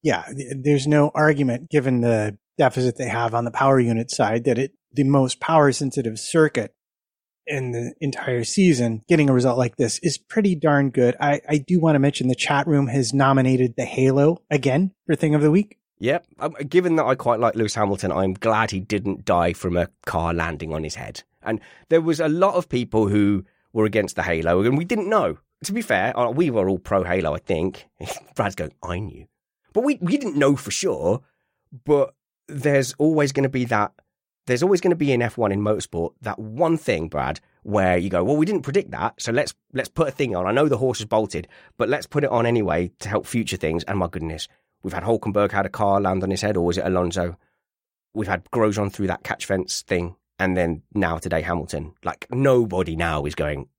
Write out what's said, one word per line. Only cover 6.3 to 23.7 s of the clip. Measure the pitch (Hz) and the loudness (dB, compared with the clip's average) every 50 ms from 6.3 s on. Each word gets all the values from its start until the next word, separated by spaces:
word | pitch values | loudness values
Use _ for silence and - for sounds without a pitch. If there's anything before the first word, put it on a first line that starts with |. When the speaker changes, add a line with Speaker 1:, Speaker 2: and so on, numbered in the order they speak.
| - 165 156 147 - 127 104 - _ _ _ _ _ _ _ _ _ _ _ _ _ _ _ | 4 4 4 4 2 -2 -6 -6 _ _ _ _ _ _ _ _ _ _ _ _ _ _ _
Speaker 1:
in | 160 147 139 131 123 | -6 -6 -4 -4 -4
the | 120 117 120 123 - _ | -6 -6 -6 -8 -8 _
entire | 160 143 131 - - 139 123 120 113 | -6 -6 -6 -4 -4 -4 -2 -2 -4
season, | - - 208 190 180 151 123 120 117 113 107 _ _ | -2 0 4 4 4 4 4 2 0 -2 -4 _ _
getting | 175 156 147 139 | 2 4 4 4
a | |
result | 131 123 123 131 120 | 4 4 4 2 2
like | 127 127 117 - | 2 0 -2 0
this | - 127 113 - - | -2 -2 -2 -2 -2
is | - 165 139 - | -4 -4 -4 -4
pretty | _ _ - 226 202 202 180 | _ _ -2 0 2 2 0
darn | 147 160 156 143 139 139 135 | 2 2 4 4 4 2 2
good. | 117 135 123 120 123 - | 2 2 2 2 2 2
I, | 147 147 143 143 - - | 0 0 0 -2 -2 -2
I | 151 | -2
do | 151 135 - 180 180 | -2 0 0 0 2
wanna | 156 165 151 139 | 4 4 4 4
mention | 139 143 139 - 127 127 | 2 2 0 0 -2 -2
the | 127 | -2
chat | - - - 147 139 - | -2 -2 0 0 0 2
room | 175 147 143 139 120 | 2 2 2 2 0
has | 117 139 127 110 139 | 0 -2 -2 0 2
nominated | 139 139 135 135 135 127 127 131 123 127 123 117 | 2 4 4 4 4 4 2 2 2 2 0 0
the | - 120 | -4 -8
Halo | 117 - 131 131 135 131 139 143 156 175 - _ _ | -6 -2 2 2 4 4 4 4 2 2 0 _ _
again | 151 143 127 143 127 151 190 190 _ _ _ | -2 0 0 2 2 2 0 -2 _ _ _
for | - 156 | -4 -2
Thing | - - 156 151 | 0 2 2 2
of | 151 | 4
the | 147 151 | 4 4
Week. | 151 196 208 - - _ _ _ _ _ | 4 2 0 -2 -10 _ _ _ _ _
Speaker 2:
Yep. | - 120 143 175 _ _ _ _ | -2 -2 -2 -2 _ _ _ _
Um, | - 175 156 - 147 135 | -8 -8 -8 -8 -10 2
given | - 185 180 180 165 | 2 2 4 4 2
that | 160 135 | 2 2
I | 117 135 | 2 0
quite | 135 - 120 117 110 | 0 0 -2 0 2
like | 120 113 - | 0 0 0
Lewis | 110 110 104 - | 0 -2 -2 0
Hamilton, | 113 107 98 101 95 - 92 | 0 0 0 0 -2 -2 -2
I'm | 73 87 95 95 92 | 0 0 0 0 -2
glad | - - 113 110 107 110 107 | 0 0 2 2 2 0 0
he | - 95 | -2 -6
didn't | 92 - 107 101 104 101 95 - - | -4 -4 -4 -2 -2 -4 -6 -4 -2
die | - 92 87 85 87 85 | 0 2 2 2 0 -2
from | - - 92 87 87 | -2 -4 -2 0 0
a | 85 - _ _ _ | -2 -2 _ _ _
car | - - 82 82 82 85 | -6 -4 -2 -2 -2 -2
landing | 85 80 82 80 76 80 80 80 | -2 -4 -4 -4 -8 -8 -8 -8
on | 78 78 | -8 -8
his | 76 - | -8 -10
head. | - 60 - - - - _ _ _ | -12 -12 -14 -14 -16 -20 _ _ _
And | _ - 113 - - - - - _ _ | _ -6 -6 -6 -8 -16 -20 -20 _ _
there | 156 165 | 2 2
was | 160 165 160 147 | 2 0 -2 0
a | 165 156 | 0 0
lot | 151 170 190 202 - | 2 2 2 2 2
of | 180 170 _ | -2 -4 _
people | - 123 120 - - 110 110 101 | -4 -4 -4 0 0 2 2 4
who | 104 104 101 101 101 95 98 _ _ _ _ _ | 4 4 4 4 2 0 -4 _ _ _ _ _